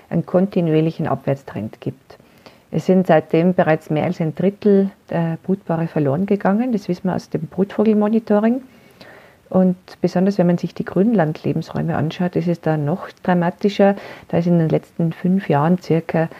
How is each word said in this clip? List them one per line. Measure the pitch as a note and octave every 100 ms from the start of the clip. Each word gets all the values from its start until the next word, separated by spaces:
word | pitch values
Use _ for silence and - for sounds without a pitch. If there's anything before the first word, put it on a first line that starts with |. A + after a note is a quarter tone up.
| -
einen | E3+ -
kontinuierlichen | F#3 G3 G3 E3+ D#3 D#3+ D#3+ D#3
Abwärtstrend | C3+ - C#3 - B2 A2 -
gibt. | - - _ - _ _ - _ -
Es | D#3+ -
sind | F#3 F3+
seitdem | D#3+ D3+ E3 F3
bereits | F3+ D#3 D#3+ -
mehr | D3+ E3
als | F3+
ein | D#3+
Drittel | C#3+ F3+ G3+ G#3 G3 G3 - -
der | E3+ E3 E3
Brutpaare | - G3 - E3 E3
verloren | D#3+ C#3+ D3 G3
gegangen. | G3+ F#3 G#3 B3+
Das | G#3+ -
wissen | F3+ F#3
wir | F3
aus | -
dem | D#3 D#3
Brutvogelmonitoring. | - G3 - G#3+ G#3 G#3 A3 A3 G#3 A3 B3+ - - - - - - - _ -
Und | F#3 F#3 F3+ - -
besonders | F3+ F3+ F#3+ G3+
wenn | F3
man | F3
sich | E3+
die | -
Grönland-Lebensräume | - F3 G#3+ A3+ D#3 D#3 C#3+ D#3+ - C#3+ D#3 D#3+
anschaut, | D3+ - F3+ -
ist | E3+
es | E3+
da | D#3+ D#3
noch | C#3+ F#3 - -
dramatischer. | - F3+ E3+ F3 G3+ G3+ G3 G3+ - - -
Da | E3+
ist | F3
in | F3
den | D#3+
letzten | D#3 - - E3
fünf | - F#3 F#3+ -
Jahren | C#3+ D#3 F3+
circa, | - D#3+ D#3+ E3+ D#3+